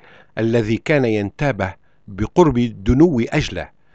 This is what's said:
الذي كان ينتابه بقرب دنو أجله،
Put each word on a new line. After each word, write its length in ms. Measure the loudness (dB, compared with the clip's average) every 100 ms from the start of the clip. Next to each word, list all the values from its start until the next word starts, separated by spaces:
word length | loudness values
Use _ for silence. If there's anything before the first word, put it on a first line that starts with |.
| -20 -20 _ -4
الذي 400 | 0 0 0 -2
كان 280 | 0 0 2
ينتابه 680 | 0 -2 -4 -4 -2 -6 -8 _ _ -16
بقرب 760 | -8 -2 2 2 2 -2 -2
دنو 360 | 0 4 4 2
أجله، 500 | -2 -2 -4 -8 -12 _ _